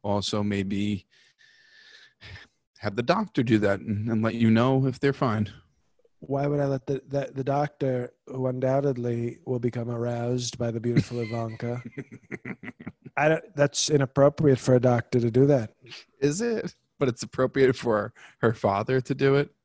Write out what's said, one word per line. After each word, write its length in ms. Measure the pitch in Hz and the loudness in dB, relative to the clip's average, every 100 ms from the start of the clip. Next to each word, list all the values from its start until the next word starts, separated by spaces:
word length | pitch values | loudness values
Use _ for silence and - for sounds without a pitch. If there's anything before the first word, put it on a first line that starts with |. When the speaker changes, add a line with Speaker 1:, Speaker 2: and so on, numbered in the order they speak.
Speaker 1:
also 380 | 104 101 95 107 | -2 -2 -2 -2
maybe 640 | 104 98 95 101 104 101 _ _ _ _ _ _ _ - - - - _ - - - _ _ _ | -2 -2 -2 -2 -2 -4 _ _ _ _ _ _ _ -20 -20 -20 -20 _ -20 -20 -20 _ _ _
have 160 | 107 101 | -6 -4
the 60 | |
doctor 400 | 120 190 208 - | 0 0 0 -2
do 160 | 127 113 | 2 4
that 220 | 101 98 | 4 0
and, 280 | - 104 113 | -2 -4 -2
and 140 | 110 | -2
let 120 | 110 | -2
you 160 | 117 113 | 2 4
know 360 | 113 123 135 135 | 4 4 2 0
if 140 | 123 | 0
they're 120 | 143 | -2
fine. 380 | 135 131 107 107 - _ _ _ _ _ _ | 0 -2 0 -4 -8 _ _ _ _ _ _
Speaker 2:
Why 260 | - 139 143 | -8 -4 -2
would 140 | 147 | 0
I 60 | 139 | 0
let 200 | 135 - | -2 -4
the, 160 | 135 - | -6 -4
the, 220 | 139 135 | -6 -6
the 80 | 135 | -6
doctor, 680 | 131 139 147 _ 135 127 123 _ - | -2 0 -2 _ -2 -2 -6 _ -12
who 200 | 131 127 | -6 -4
undoubtedly 920 | 127 131 135 143 123 120 117 117 - | -2 0 2 0 -2 -2 -2 -4 -8
will 140 | - 123 | -6 -2
become 320 | 120 120 117 | -2 -4 -6
aroused 680 | 117 120 120 120 123 120 - | -4 -4 -4 -2 -4 -4 -4
by 140 | 120 | -4
the 80 | 113 | -2
beautiful 400 | 117 120 - 120 | -4 -4 -6 -8
Ivanka, 600 | 113 117 113 110 117 123 120 - - 120 _ - 123 | -6 -6 -6 -6 -8 -8 -10 -14 -16 -20 _ -16 -14
Speaker 1:
<laughs> 680 | 127 - _ - _ - - | -16 -16 _ -18 _ -10 0
Speaker 2:
I 120 | 151 | 2
don't, 280 | 160 - 143 | 0 -4 0
that's 340 | 143 - - | 0 0 0
inappropriate 680 | 147 135 - 139 - 151 131 | 2 2 4 4 6 4 4
for 160 | - 127 | 4 4
a 40 | |
doctor 400 | 123 120 - 127 | 6 2 0 0
to 100 | 117 | 2
do 160 | 120 139 | 4 4
that. 260 | 139 107 _ - - - _ | 4 0 _ -20 -20 -20 _
Speaker 1:
Is 200 | 143 165 | -2 0
it? 340 | 240 220 - _ _ _ | -2 -2 -6 _ _ _
But 100 | 135 | -2
it's 140 | 117 | -2
appropriate 500 | 113 - 131 139 127 | -8 -2 -2 4 4
for 380 | 117 127 107 104 _ - _ | 4 0 0 -2 _ -20 _
her 140 | 117 | 0
father 460 | 110 107 98 113 131 | 2 0 0 0 -2
to 140 | 123 | -2
do 200 | 135 135 139 | 0 4 2
it? 140 | 143 _ | 0 _